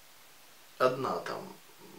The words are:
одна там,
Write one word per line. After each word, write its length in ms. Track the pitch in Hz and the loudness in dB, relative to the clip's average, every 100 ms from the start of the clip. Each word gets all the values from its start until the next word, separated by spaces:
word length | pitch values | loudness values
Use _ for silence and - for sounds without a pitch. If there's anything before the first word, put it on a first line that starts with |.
| - - - - - - - - | -20 -20 -20 -20 -20 -20 -6 6
одна 400 | 127 135 120 87 | 6 6 2 2
там, 320 | - - - - - - - | 0 -4 -6 -12 -16 -18 -16